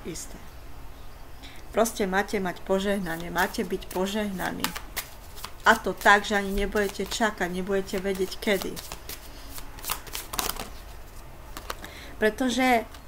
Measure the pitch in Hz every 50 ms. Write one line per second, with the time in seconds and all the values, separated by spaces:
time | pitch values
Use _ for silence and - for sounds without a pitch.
0 | - 196 160 - - - - - - - - - - - - - - - - -
1 | - - - - - - - - - - - - - - - 196 226 226 - -
2 | 208 185 185 196 202 - - 202 190 180 165 - - - 190 190 190 208 196 208
3 | 185 165 165 165 170 170 175 170 185 196 - - 202 180 190 185 - - - 185
4 | 190 196 202 220 208 208 190 175 165 165 165 180 - 170 - - - - - -
5 | - - - - - - - - - - - - - 202 226 233 - 196 185 -
6 | - 220 202 208 202 - 214 202 196 196 196 202 202 196 - 214 202 196 - -
7 | 196 - - - 233 208 208 - 185 170 180 185 180 196 196 196 190 - - 190
8 | 185 196 196 190 190 185 - - - 220 202 185 - - - - - - - -
9 | - - - - - - - - - - - - - - - - - - - -
10 | - - - - - - - - - - - - - - - - - - - -
11 | - - - - - - - - - - - - - - - - - - - -
12 | - - - - 214 214 214 - 262 254 233 254 262 254 247 226 - - - -
13 | -